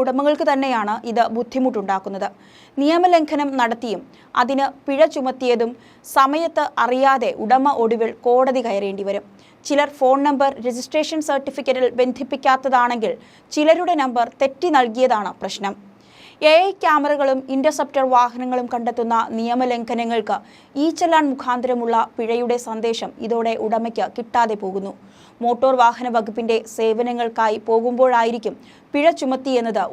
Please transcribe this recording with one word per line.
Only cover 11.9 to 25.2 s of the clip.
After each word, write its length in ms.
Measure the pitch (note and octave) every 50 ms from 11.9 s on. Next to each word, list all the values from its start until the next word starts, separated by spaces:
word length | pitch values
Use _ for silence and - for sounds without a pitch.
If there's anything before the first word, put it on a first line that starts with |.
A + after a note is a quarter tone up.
| B3 B3
ബന്ധിപ്പിക്കാത്തതാണെങ്കിൽ 1120 | B3+ B3+ B3 - C4+ - C#4+ C4+ - C#4 C4 C4 C4+ C4+ C4 B3 A#3+ A#3 A#3+ A#3 G#3 F#3 D#3+ - - - - - _ - -
ചിലരുടെ 420 | D4 D4+ D#4+ D#4 E4+ F4+ F4 F4 D4
നമ്പർ 240 | C4 C4 A#3 B3 A#3 B3 - -
തെറ്റി 280 | C4+ C#4 C4+ - F4+ F4 D4+ C4
നൽകിയതാണ് 540 | B3 A#3 G#3+ B3 B3+ B3 A#3+ G#3+ G3 F3+ - -
പ്രശ്നം. 320 | - F#3+ - - G3 G3 G3+ G#3 - - - _ - _ - - - - - - D4 D4+
എ 20 | D#4 E4+ F#4+
ഐ 20 | G4 F#4+ -
ക്യാമറകളും 560 | F#4+ E4 D4+ D4 C#4+ C#4+ D4 C#4 C#4 C4+ C4 C4 C4 - C4+
ഇന്റർസെപ്റ്റർ 500 | C4+ C4+ D4+ D4 D4+ C#4 C4+ - C#4 C4 B3+
വാഹനങ്ങളും 540 | B3+ A#3+ B3 A#3+ A#3 B3 B3+ B3+ B3 B3+ A#3+ A#3
കണ്ടെത്തുന്ന 440 | B3 A#3+ A#3 A#3+ A#3+ B3 A#3 A#3 A#3 A3+ - - A3+ A3+
നിയമലംഘനങ്ങൾക്ക് 1000 | A3+ A#3 A#3+ B3+ B3+ B3 A#3+ A#3 A#3 A#3 A#3+ A#3 A#3 A#3 A#3 A3+ G#3+ - G3+ - - - - - - _ - C#4
ഈ 40 | D4 E4 D#4 -
ചെല്ലാൻ 260 | F4+ E4 E4 D#4 D4+ C#4
മുഖാന്തരമുള്ള 640 | C4 C4+ - B3+ B3 B3 A#3+ B3 B3 A#3+ A#3 A#3 A3+ A#3 A#3+ - -
പിഴയുടെ 400 | - A3+ A3 A#3 A#3+ B3 A#3 A#3+ A#3+ A#3+
സന്ദേശം 440 | A#3 A3 A3 A3 A#3 A3+ A3+ G#3+ - - - A3+
ഇതോടെ 260 | G#3+ A#3 A3+ A3+ A#3 A3+ - A3
ഉടമയ്ക്ക് 420 | G#3+ A3+ A3+ A3+ A#3 A3+ A3+ F#3+ - -
കിട്ടാതെ 400 | A#3+ A#3 - - A#3+ A#3 A3 A3 G#3+
പോകുന്നു. 300 | G3+ F#3+ F#3+ G3 F#3+ G3 - - - - - -